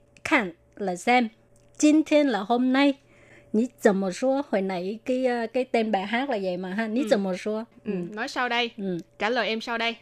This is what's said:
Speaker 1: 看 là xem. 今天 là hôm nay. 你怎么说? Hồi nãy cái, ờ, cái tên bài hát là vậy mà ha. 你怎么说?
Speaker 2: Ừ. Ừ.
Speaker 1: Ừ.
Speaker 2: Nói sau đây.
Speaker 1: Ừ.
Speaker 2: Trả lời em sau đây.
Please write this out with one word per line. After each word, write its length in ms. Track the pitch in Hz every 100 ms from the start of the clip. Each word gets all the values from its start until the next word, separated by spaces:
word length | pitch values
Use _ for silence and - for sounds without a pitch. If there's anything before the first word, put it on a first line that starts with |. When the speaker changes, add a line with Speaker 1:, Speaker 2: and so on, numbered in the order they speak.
| _ _
Speaker 1:
看 280 | - 302 196 - _ -
là 180 | 196 180
xem. 320 | - 247 226 - _ _ _ -
今 260 | 302 302
天 220 | 302 302 285
là 120 | 208
hôm 280 | 202 240 254
nay. 220 | 262 285 269 _ - - - -
你 160 | 214 247 -
怎 140 | 220 196
么 140 | 196
说? 300 | 180 262 269 285
Hồi 120 | 208
nãy 360 | 190 185 185 220
cái, 200 | - 254 254
ờ, 200 | 240 226
cái 180 | 254
tên 260 | 254 233 220
bài 140 | 208 196
hát 220 | 233 277
là 80 | 226
vậy 140 | 190 180
mà 180 | 185
ha. 120 | 190 226
你 220 | 226 226
怎 100 | 214
么 160 | 196 180
说? 300 | 208 208 233 -
Speaker 2:
Ừ. 80 | -
Ừ. 0 |
Speaker 1:
Ừ. 220 | 190 175
Speaker 2:
Nói 140 | 208 262
sau 200 | 294 247
đây. 220 | 240 233 233
Speaker 1:
Ừ. 220 | 196 175 - _
Speaker 2:
Trả 120 | 208
lời 180 | 254 196
em 120 | 226
sau 180 | 220 233
đây. 180 | 233 233